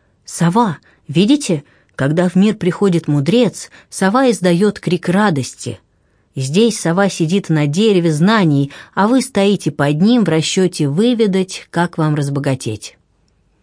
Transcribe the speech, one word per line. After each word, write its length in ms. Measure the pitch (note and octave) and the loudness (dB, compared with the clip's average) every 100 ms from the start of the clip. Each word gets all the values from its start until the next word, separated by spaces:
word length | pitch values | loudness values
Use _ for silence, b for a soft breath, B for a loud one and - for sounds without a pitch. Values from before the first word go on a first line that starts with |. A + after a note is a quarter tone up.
| _ _ | _ _
Сова. 540 | - - E3+ F#3+ A#3 D3 _ b b | -14 -2 0 2 0 -2 _ b b
Видите? 580 | C#3+ G#3 D4 - D#3 - b b - | 0 2 2 0 -4 -6 b b -6
Когда 340 | C3+ D#3+ F3+ | -2 0 0
в 40 | |
мир 220 | F#3 G#3 G#3 | 2 2 0
приходит 520 | F3 - G3+ E3+ - | -2 0 0 0 0
мудрец, 600 | D3 C#3 A3+ A3+ - - B B | -2 0 2 0 -2 -14 B B
сова 400 | - F#3+ A#3+ C4 | -4 0 2 2
издает 500 | F#3+ F3+ E3+ G#3 G3+ | 2 0 2 0 -2
крик 300 | - E3+ - | -4 -4 -2
радости. 720 | F3+ G#3+ D3 A#2+ - - G#2+ _ _ _ _ _ - | 0 0 0 -4 -10 -12 -14 _ _ _ _ _ -10
Здесь 440 | C3 D#3+ A3+ G#3+ | -2 2 2 0
сова 280 | E3 E3+ G3 | -2 0 0
сидит 400 | - D#3+ F#3+ - | 0 -2 -2 0
на 180 | D#3 D3 | 0 0
дереве 440 | D3+ A3 F#3+ E3+ | 0 2 2 2
знаний, 640 | D3 F#3 A3 F3 C#3 C#3 B B | 2 2 4 2 2 0 B B
а 120 | - G3+ | -2 0
вы 160 | C4 | 0
стоите 480 | B3 - G3 G3 - | 0 0 0 0 -2
под 300 | C#3+ C#3+ D3+ | -2 0 2
ним 240 | G3 B3 | 2 2
в 40 | F3+ | 2
расчете 600 | D#3+ D3+ - F3+ - C#3+ | 0 0 0 -2 0 -2
выведать, 800 | D3 A#3 A#3 A3 F#3+ F#3 - - | 0 0 0 0 0 -4 -8 -8
как 260 | - F3 F3 | -4 -2 0
вам 200 | D#3 D3+ | -2 0
разбогатеть. 800 | C#3+ C#3+ C#3 C3 - G#2 - - _ _ _ _ _ _ | -2 -2 -2 -4 -4 -10 -12 -20 _ _ _ _ _ _